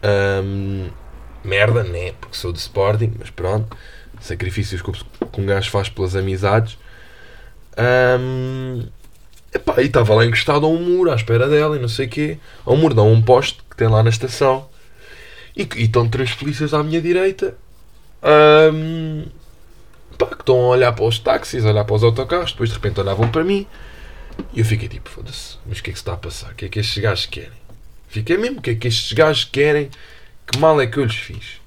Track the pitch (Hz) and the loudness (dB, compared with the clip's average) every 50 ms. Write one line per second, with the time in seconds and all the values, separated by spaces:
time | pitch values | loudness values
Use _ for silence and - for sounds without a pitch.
0 | - 104 101 98 98 98 98 98 95 98 98 98 98 98 98 98 92 87 - - | 0 2 2 2 2 0 0 -2 -2 -4 -4 -4 -4 -6 -6 -6 -8 -10 -12 -14
1 | - - - - - - - - - 95 95 98 104 110 117 120 110 90 87 85 | -18 -18 -18 -18 -20 -18 -20 -14 -8 -4 0 2 4 4 4 2 0 -2 -6 -6
2 | 90 90 - - - - - - - 90 87 82 - - - - 98 98 107 107 | -8 -8 -10 -12 -18 -16 -14 -10 -8 -8 -8 -8 -10 -8 -2 0 2 2 2 2
3 | 117 110 113 - - - - - 90 90 98 107 110 110 - - - - - - | 0 -2 -2 -6 -10 -14 -12 -6 -4 -2 -2 -2 -4 -6 -10 -16 -20 -20 -20 -20
4 | - - - - - - 90 87 92 92 - - 98 - - 90 - - 90 - | -20 -20 -20 -20 -12 -10 -8 -6 -6 -6 -4 -4 -6 -4 -6 -8 -8 -8 -10 -10
5 | - - - - - - - - 98 98 98 98 98 - - 104 98 - - - | -12 -16 -8 -8 -8 -8 -6 -6 -2 0 0 -2 -2 -2 -2 -4 -4 -4 -4 -4
6 | 98 90 90 98 95 95 95 92 98 98 98 110 113 110 - - - - - - | -4 -2 -2 -2 -2 -2 -4 -2 0 2 2 2 2 0 -6 -14 -20 -20 -20 -20
7 | - - - - - - - - - - - - - - - - 113 123 123 127 | -20 -20 -20 -20 -20 -20 -20 -20 -20 -20 -20 -20 -20 -14 -4 0 2 2 4 4
8 | 127 123 127 127 127 127 131 131 131 131 131 131 131 131 127 123 117 - - - | 4 4 4 2 0 -2 -4 -4 -4 -4 -6 -6 -6 -6 -6 -8 -8 -10 -12 -18
9 | - - - - - - - - - - - - - - - - 131 139 - 143 | -20 -20 -20 -20 -20 -20 -20 -20 -20 -8 -8 -6 -4 0 2 2 2 2 4 2
10 | 117 104 107 110 117 120 113 - - - 143 147 147 156 165 165 175 180 175 180 | 4 6 6 6 4 4 2 0 0 0 0 2 2 2 0 0 0 0 2 2
11 | 185 165 143 117 110 - 113 117 127 139 151 147 151 156 151 143 123 117 113 - | 2 2 2 0 0 0 2 2 2 4 4 4 4 2 0 -2 -2 -4 -2 -4
12 | 135 127 - - 151 151 165 - - - - - - - 127 143 160 160 123 113 | -4 -4 -2 -4 -4 -4 -4 -8 -14 -20 -20 -14 0 2 4 4 6 4 4 6
13 | 107 107 110 113 113 113 127 123 143 - - - - - - - 117 113 110 110 | 6 6 6 6 6 6 6 6 4 0 -6 -10 -14 -20 -4 0 0 2 4 4
14 | 110 117 113 113 123 131 120 - 147 135 131 131 139 - - - - - - - | 4 4 2 0 -2 -6 -2 2 2 2 2 2 -2 -10 -20 -20 -20 -20 -20 -20
15 | - - - - - - - - - - - - - - - 113 117 113 110 123 | -20 -20 -20 -20 -20 -20 -20 -20 -20 -16 -8 -8 -8 -6 -4 0 0 2 4 2
16 | 117 117 113 123 131 123 - - - 143 147 - 151 147 147 151 151 156 156 165 | 2 2 0 -2 -2 -4 -4 -6 -6 -6 -4 -4 -4 -2 0 0 -2 0 -2 -2
17 | 156 170 175 180 185 196 196 196 - 190 - - - - - - - - - - | 0 0 0 2 0 0 -2 -2 -6 -6 -6 -10 -20 -20 -20 -20 -20 -20 -20 -20
18 | - - - - - 147 151 151 151 151 151 151 156 156 156 156 156 160 165 165 | -20 -20 -20 -6 2 6 6 8 8 8 8 8 8 6 4 2 -4 -6 -6 -6
19 | 160 160 156 156 151 - - - - - - - - - - - - - - - | -6 -6 -6 -8 -10 -12 -16 -20 -20 -20 -20 -20 -20 -20 -20 -20 -20 -20 -20 -20
20 | - - - - - - - - - - 131 127 123 123 123 127 123 123 117 110 | -20 -20 -2 -2 -2 -2 -2 -10 0 2 2 4 4 4 4 4 4 2 2 2
21 | 107 113 117 - - 135 127 131 - - - 131 113 107 107 104 104 107 107 107 | 0 0 0 -2 0 0 -2 -2 -2 -6 -4 0 2 2 2 2 2 2 0 4
22 | 113 117 113 117 131 - 170 180 175 165 - - - 113 110 - - 104 92 101 | 4 4 2 2 -2 -2 -2 -2 -2 -4 -4 -4 -4 -4 -4 -2 -4 -4 -2 -2
23 | 95 95 95 95 113 117 113 156 160 180 202 196 202 - - - - - - - | -2 -2 0 0 0 0 2 0 0 2 0 0 -2 -6 -14 -20 -18 -18 -18 -18
24 | - - - - - - - - - - - - 113 110 107 107 110 110 - - | -18 -18 -18 -18 -18 -18 -14 -14 -14 -10 -2 0 0 0 0 -2 -4 -8 -10 -12
25 | - - - - - 117 - - - - - - - 110 104 90 - - 92 - | -14 -14 -16 -14 -14 -14 -12 -14 -14 -14 -16 -16 -12 -12 -12 -10 -10 -10 -10 -10
26 | - - 92 87 - 82 - - - - - - - 95 - 107 104 - - - | -8 -8 -10 -8 -10 -12 -12 -12 -14 -14 -12 -12 -12 -8 -4 -4 -4 -4 -4 -2
27 | - 110 95 90 - - - - - - - - - - - - - - - - | 0 0 0 -2 -4 -8 -8 -12 -14 -14 -18 -20 -20 -18 -20 -18 -18 -20 -20 -20
28 | - - - 113 110 - 170 190 220 247 277 - - 135 117 110 110 123 113 - | -20 -10 -8 -8 -2 0 0 0 0 -2 -4 -6 -4 -4 -4 -2 -2 -2 -2 -2
29 | - - 110 110 156 156 151 - - - - 135 143 151 147 151 147 139 - - | -4 -4 2 4 4 4 4 0 -2 -4 0 0 2 2 2 0 -2 -4 -10 -18
30 | - - - - - - - - - - - - 147 160 156 147 131 117 110 143 | -20 -20 -20 -20 -20 -20 -20 -20 -10 -6 -2 2 4 4 6 4 2 0 0 0
31 | 139 117 110 - - - - - - - - - - | -2 -2 -2 -4 -10 -12 -14 -14 -14 -16 -18 -18 -20